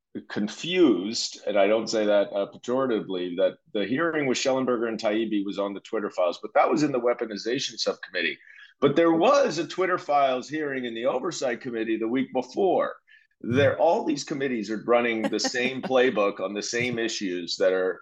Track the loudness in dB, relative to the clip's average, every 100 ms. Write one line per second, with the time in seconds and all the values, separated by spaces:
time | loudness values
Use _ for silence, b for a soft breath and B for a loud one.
0 | _ -16 -10 -6 -6 -6 -4 4 6 4
1 | 0 -4 -6 -8 -2 2 4 2 2 0
2 | 4 4 2 -2 -4 -6 -4 -2 0 0
3 | -2 -4 -4 0 0 0 _ -4 -2 -2
4 | -2 -2 0 0 0 0 0 0 -2 -2
5 | -2 0 0 -2 -2 -4 -4 -6 -8 -6
6 | -4 -2 -2 -2 -2 2 2 2 0 0
7 | 0 -2 -4 -6 -4 -4 -4 -6 -6 -6
8 | -8 -4 -4 -6 B B B _ 2 4
9 | 4 4 4 4 2 0 -4 -2 0 0
10 | 0 2 4 0 -4 -6 -4 -4 -6 -2
11 | -2 0 -2 -4 -4 -4 -4 -4 0 0
12 | 0 0 0 -2 -4 0 2 2 0 -4
13 | b b b _ -2 2 4 4 4 2
14 | 0 -4 -4 -4 -4 -4 -4 -4 2 2
15 | 2 0 -2 -2 -2 -2 -2 -4 0 2
16 | 4 4 0 0 -4 -4 -4 -4 -2 -2
17 | -2 -4 -4 -4 -6 0 2 4 0 -2